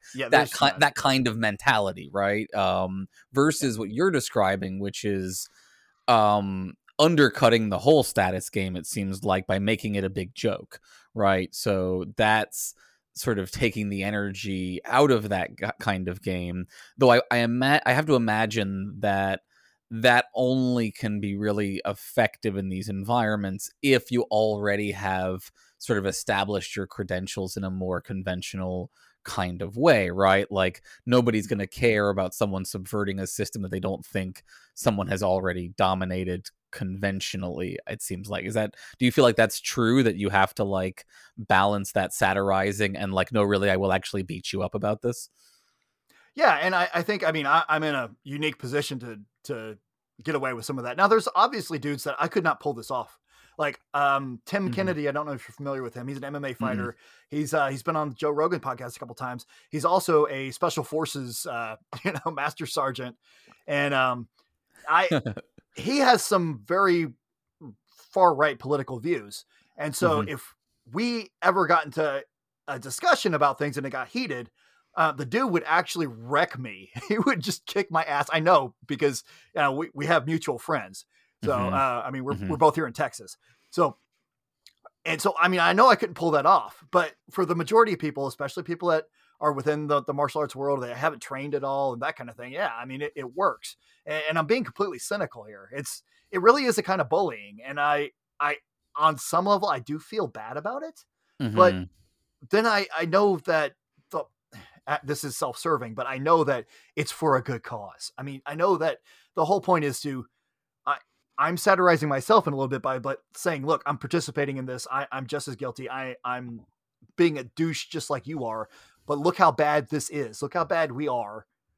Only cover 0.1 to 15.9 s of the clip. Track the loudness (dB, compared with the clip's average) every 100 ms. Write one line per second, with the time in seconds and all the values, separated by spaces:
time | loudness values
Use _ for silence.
0.1 | -8 2 2 2 2 0 4 2 2 0
1.1 | 2 0 0 -2 0 0 2 0 -4 -6
2.1 | -2 0 0 -2 0 0 0 -2 -6 -10
3.1 | _ _ 2 2 2 -2 -2 -4 0 0
4.1 | 0 0 2 2 2 -4 -6 -6 -6 -4
5.1 | -2 -4 -6 -10 _ _ _ _ _ 2
6.1 | 6 6 4 0 -4 -8 -12 _ 2 4
7.1 | 6 6 6 6 6 4 2 6 6 4
8.1 | 2 2 0 -4 -4 -2 -4 -6 -4 -4
9.1 | -2 0 0 0 0 0 0 -2 -2 -2
10.1 | -4 -8 -4 -2 -2 -8 -20 _ -20 _
11.1 | 0 2 2 0 -4 -2 0 0 -2 -4
12.1 | 0 4 4 0 -6 -10 -12 _ _ _
13.1 | -6 -2 -2 -2 0 0 0 -4 -2 -2
14.1 | -2 -4 -6 -6 -4 -4 -6 0 4 6
15.1 | 4 2 -2 -4 -6 -8 -4 -4